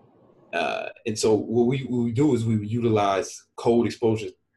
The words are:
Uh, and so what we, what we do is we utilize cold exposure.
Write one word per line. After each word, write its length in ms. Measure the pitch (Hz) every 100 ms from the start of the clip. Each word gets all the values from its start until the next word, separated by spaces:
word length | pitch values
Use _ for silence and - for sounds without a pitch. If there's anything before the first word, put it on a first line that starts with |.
| _ _ _ _ _
Uh, 360 | 85 76 50 - - -
and 120 | 110
so 160 | 113
what 320 | 107 - 117 120
we, 120 | 135
what 200 | 131 123
we 80 | 120
do 220 | 113 151
is 100 | 120
we 120 | 113 110 104
utilize 760 | 120 113 107 101 95 87 - - -
cold 300 | 123 117 107
exposure. 420 | - 117 107 98 - _